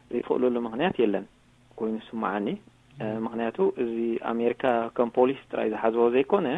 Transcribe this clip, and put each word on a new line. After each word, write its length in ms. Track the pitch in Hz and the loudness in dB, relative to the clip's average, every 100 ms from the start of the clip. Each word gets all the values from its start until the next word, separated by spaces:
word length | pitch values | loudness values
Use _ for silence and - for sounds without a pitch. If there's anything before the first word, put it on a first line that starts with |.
| - | -8
ዘይትኽእለሉ 440 | 120 - 147 127 120 | -6 -2 2 2 2
ምኽንያት 340 | 120 113 175 - | -2 -2 0 2
የለን 300 | 113 98 - _ _ _ _ | 2 0 -6 _ _ _ _
ኮይኑ 220 | - 110 110 | -6 -4 -4
ይስማዓኒ። 500 | - 113 98 101 101 202 - _ _ - | -6 -4 -2 -2 -2 -6 -10 _ _ -10
እ፣ 100 | 107 110 | -6 -4
ምኽንያቱ 380 | 113 113 113 - 196 190 | -4 -4 -4 0 -2 0
እዚ 160 | 117 117 117 113 | -4 -2 -2 -2
ኣሜሪካ 400 | 117 117 120 120 131 117 117 | -2 0 0 0 0 0 0
ከም 200 | - 120 | 0 2
ፖሊስ 300 | 127 127 135 | 4 2 2
ጥራይ 240 | - - 110 | -6 -4 -2
ዝሓዝቦ 340 | 107 113 113 120 | 0 0 4 4
ዘይኮነ 380 | 127 147 202 147 | 4 2 2 2